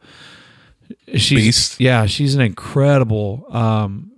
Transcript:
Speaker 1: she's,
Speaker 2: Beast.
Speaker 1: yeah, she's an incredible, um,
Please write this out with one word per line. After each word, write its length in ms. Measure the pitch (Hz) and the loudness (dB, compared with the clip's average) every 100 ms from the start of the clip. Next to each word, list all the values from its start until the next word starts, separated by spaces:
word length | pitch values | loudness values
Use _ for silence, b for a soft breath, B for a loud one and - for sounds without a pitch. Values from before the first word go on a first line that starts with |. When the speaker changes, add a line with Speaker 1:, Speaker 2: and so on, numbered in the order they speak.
| B B B B B B B B - - - - | B B B B B B B B -20 -20 -6 -4
Speaker 1:
she's, 280 | - 139 | 0 2
Speaker 2:
Beast. 360 | 107 113 - - | 2 2 -2 0
Speaker 1:
yeah, 260 | 127 123 107 | 2 2 0
she's 280 | - 143 139 | 0 0 2
an 40 | |
incredible, 1040 | 120 - - 143 139 139 117 110 104 113 190 | 0 -2 -4 0 2 2 2 -2 -4 -6 -8
um, 600 | 117 113 110 104 101 180 | -2 0 0 -2 -6 -14